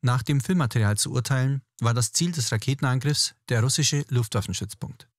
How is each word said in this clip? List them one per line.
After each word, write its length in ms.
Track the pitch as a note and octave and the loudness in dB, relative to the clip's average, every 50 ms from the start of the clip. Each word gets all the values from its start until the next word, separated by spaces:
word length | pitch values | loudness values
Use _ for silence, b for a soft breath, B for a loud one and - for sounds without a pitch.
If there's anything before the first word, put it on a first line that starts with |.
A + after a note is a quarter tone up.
| - | 2
Nach 200 | B2 B2 C3 - | 2 2 2 0
dem 160 | - D3 C#3 | 0 0 0
Filmmaterial 560 | A#2+ - F#3+ F3+ D3 A2+ - A#2+ G#2+ G2+ G#2 | 2 0 0 0 0 0 2 2 2 2 2
zu 160 | - - - | 0 -2 -2
urteilen, 500 | B2+ C3 A2+ - C#3+ C3 B2+ C3+ C#3 C3+ - _ _ - | -2 -4 -2 0 0 0 0 0 -2 -4 -6 _ _ -2
war 160 | A#2+ A#2+ A#2 | 0 0 2
das 160 | A#2+ A#2+ - | 2 0 0
Ziel 220 | - - E3+ F3 | 0 0 -2 0
des 180 | E3+ D#3+ A#2 - | 0 -2 -2 -2
Raketenangriffs 880 | - G#2+ - - C#3 C#3 - C3 B2 C3 A#2 D3 D3 - - - - _ _ - | -2 -2 0 -2 -2 0 0 0 0 2 0 0 0 0 -2 -4 -4 _ _ -2
der 140 | B2+ A2+ | 0 2
russische 420 | A2 C3 A#2+ - D3 - - C#3+ C#3+ - | 2 2 2 2 2 2 0 0 -2 0
Luftwaffenstützpunkt. 1000 | C3 B2 A#2 - - G#2 G2 - F#2+ - - G#2 - - - - - - - _ _ | 0 0 0 0 -2 -4 -2 -2 -6 -6 -6 -10 -10 -12 -12 -12 -12 -16 -20 _ _